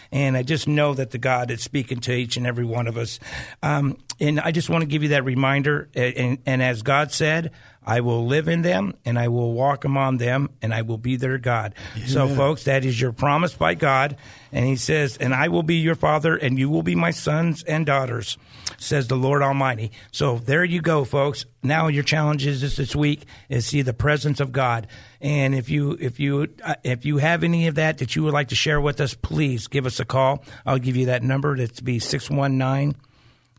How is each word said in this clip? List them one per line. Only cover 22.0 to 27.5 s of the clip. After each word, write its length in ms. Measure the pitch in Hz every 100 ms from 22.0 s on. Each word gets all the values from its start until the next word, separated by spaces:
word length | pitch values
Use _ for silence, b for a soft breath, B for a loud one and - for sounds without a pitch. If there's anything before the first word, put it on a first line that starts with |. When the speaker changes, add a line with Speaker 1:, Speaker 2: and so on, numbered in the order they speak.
Speaker 1:
challenge 420 | 143 156 147 147 139
is 160 | 135
this, 160 | 139 -
this 180 | 143 147
week 300 | 147 147 - B B
is 160 | 127 110
see 160 | 147
the 120 | 131
presence 460 | 117 147 147 143 139
of 120 | 135
God. 360 | 131 127 117 107 B B B
And 360 | 139 147 135 135
if 140 | 123
you, 280 | 147 143 -
if 200 | 131 117
you, 280 | 143 139 151 -
uh, 120 | - 151
if 200 | 123 123
you 140 | 139 147
have 260 | 151 170
any 240 | 170